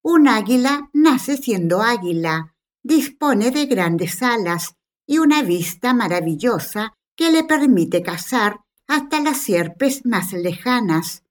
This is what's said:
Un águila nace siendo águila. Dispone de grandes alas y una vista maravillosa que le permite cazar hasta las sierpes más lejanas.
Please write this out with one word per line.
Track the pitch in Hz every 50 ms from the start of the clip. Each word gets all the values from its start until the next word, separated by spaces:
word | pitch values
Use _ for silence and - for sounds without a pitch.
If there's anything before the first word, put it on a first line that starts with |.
Un | _ 311 339 330 294 277
águila | 233 220 202 185 247 254 247 269 285 285 285 - _
nace | 294 311 320 277 - - - 285
siendo | 269 - - 220 185 170 165 170 190 214
águila. | 233 240 220 180 175 170 165 165 165 160 160 160 160 _ _ _ _ _ _ _
Dispone | - 302 311 254 277 - _ 302 294 262 202 208 247
de | 254 294 294
grandes | 285 262 190 180 170 170 165 175 165 - - 254
alas | 247 233 226 196 170 170 170 - - _ _ _ _ _ _ _
y | - 285 320
una | 320 294 302 302 277
vista | 185 175 180 175 170 - - - 247 254
maravillosa | 247 226 180 175 - 262 165 160 143 - 247 226 165 160 - - 208 214 220 _ _ _ _ _
que | - 330 330 320
le | 320 311
permite | 320 311 302 285 294 240 185 165 156 - 175 175
cazar | 180 175 170 - - - 247 214 208 208 - _ _ _ _ _
hasta | _ 285 302 277 285 - 302
las | 294 311 285 262
sierpes | - - 196 170 170 165 - - - - 269 - -
más | 247 226 185 170 - 185
lejanas. | 180 175 180 170 - - 247 254 247 226 185 160 160 170 - - - _ _